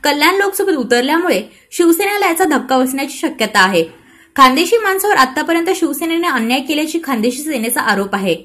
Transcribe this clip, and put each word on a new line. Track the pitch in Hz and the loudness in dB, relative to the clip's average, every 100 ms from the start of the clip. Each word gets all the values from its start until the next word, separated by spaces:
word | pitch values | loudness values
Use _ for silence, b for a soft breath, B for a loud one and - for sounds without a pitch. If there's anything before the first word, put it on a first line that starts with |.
कल्याण | 294 294 302 | -2 2 2
लोकसभेत | 392 403 392 392 | 2 -2 0 -2
उतरल्यामुळे | 311 220 240 262 320 359 202 208 - _ | -2 0 0 2 0 0 -2 -4 -18 _
शिवसेनेला | - 339 339 392 403 392 | 0 2 2 0 0 -2
याचा | 330 | 0
धक्का | 370 269 254 262 | 0 0 0 0
बसण्याची | 262 269 277 - | 0 -2 -6 -6
शक्यता | 320 - 214 214 | -6 -4 -2 2
आहे. | 190 185 165 - b b b - | 2 2 -2 -6 b b b 4
खानदेशी | 262 262 349 466 | 4 4 2 2
माणसावर | 415 381 403 403 | 2 0 2 2
आतापर्यंत | 262 302 311 339 339 370 | 2 0 -2 0 0 -2
शिवसेनेने | 311 277 330 330 349 | -2 -2 -4 -2 -2
अन्याय | 262 226 262 | -2 0 -2
केल्याची | - 294 311 330 | -2 -2 -2 -4
खानदेशी | 302 240 226 247 | -4 -2 -2 -2
सेनेचा | 302 269 226 202 | -6 -4 -4 -2
आरोप | - 196 196 | -2 -2 -2
आहे. | 196 190 165 | -2 -2 -2